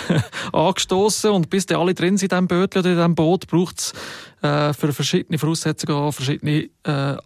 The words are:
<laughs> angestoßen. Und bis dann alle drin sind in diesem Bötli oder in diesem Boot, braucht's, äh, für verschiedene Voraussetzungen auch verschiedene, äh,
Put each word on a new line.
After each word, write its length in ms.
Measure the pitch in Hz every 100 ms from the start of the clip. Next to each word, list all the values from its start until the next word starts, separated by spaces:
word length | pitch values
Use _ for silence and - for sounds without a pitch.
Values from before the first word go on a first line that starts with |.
| -
<laughs> 420 | - - - -
angestoßen. 760 | - 165 185 - 185 208 - 214
Und 180 | 202 160
bis 140 | 196 185
dann 120 | 160
alle 140 | 175
drin 240 | 180 175 202
sind 140 | 190
in 60 | 180
diesem 100 | 180
Bötli 320 | 175 190 196
oder 100 | 180
in 60 | 170
diesem 180 | 170 170
Boot, 300 | 160 185 -
braucht's, 460 | 160 180 - - - - - - -
äh, 320 | 147 147 147
für 200 | 135 151
verschiedene 440 | 135 143 180 - 160
Voraussetzungen 580 | 156 165 160 151 165 147
auch 160 | 147
verschiedene, 580 | 139 135 151 147 151 - -
äh, 340 | - 143 139 135